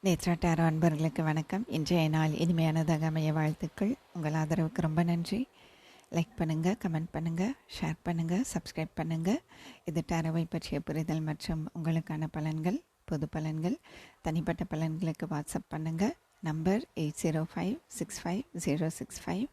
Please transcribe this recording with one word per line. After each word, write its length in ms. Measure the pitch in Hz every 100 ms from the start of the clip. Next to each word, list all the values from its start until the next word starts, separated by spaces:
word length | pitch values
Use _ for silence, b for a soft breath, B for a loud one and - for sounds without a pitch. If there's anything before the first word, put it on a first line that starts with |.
| 190
நேத்ரா 280 | 165 - 170
டேரோ 200 | 175 165 165
அன்பர்களுக்கு 520 | 156 165 151 160 - 160
வணக்கம். 380 | 156 156 185 240 160
இன்றைய 280 | 151 175 156
நாள் 180 | 156 156 151
இனிமையானதாக 600 | 170 165 160 160 160 156 160
அமைய 220 | 156 156 156
வாழ்த்துக்கள். 540 | 156 156 156 - 196 262 _ 175
உங்கள் 220 | 151 156
ஆதரவுக்கு 460 | 156 160 160 - 160
ரொம்ப 160 | 156 170
நன்றி. 300 | 170 170 202 269 B B B B B B 170
லைக் 160 | 170 -
பண்ணுங்க, 300 | 165 160 165 214
கமெண்ட் 280 | 190 160 165 151
பண்ணுங்க, 280 | 165 165 196 277 _ -
ஷேர் 240 | 160 165 -
பண்ணுங்க, 280 | 170 165 180 262
சப்ஸ்கிரைப் 400 | - - - 160 -
பண்ணுங்க. 300 | 165 160 165 269 _ B B B -
இது 120 | 160 156
டேரோவை 320 | 170 165 160 160
பற்றிய 240 | 165 - 147 -
புரிதல் 360 | 156 156 160 156
மற்றும் 320 | 151 - 160 156 -
உங்களுக்கான 520 | 160 165 160 156 156 160
பலன்கள், 420 | 156 156 160 254 - _ -
பொது 180 | 160 151 160
பலன்கள். 420 | 156 156 170 269 B B B B -
தனிப்பட்ட 380 | 160 170 170 175
பலன்களுக்கு 540 | 160 160 160 175 160 156
WhatsApp 320 | 151 151 - -
பண்ணுங்க. 300 | 156 156 160 208 339 _ _ 160
நம்பர் 340 | 160 160 202 311 -
எயிட் 180 | 156 -
ஜீரோ 200 | 170 156 160
ஃபைவ் 220 | - 175 294 _ -
சிக்ஸ் 240 | 165 -
ஃபைவ் 180 | - 185 - 170 190
ஜீரோ 240 | 175 160 -
சிக்ஸ் 220 | - -
ஃபைவ் 200 | - 175 269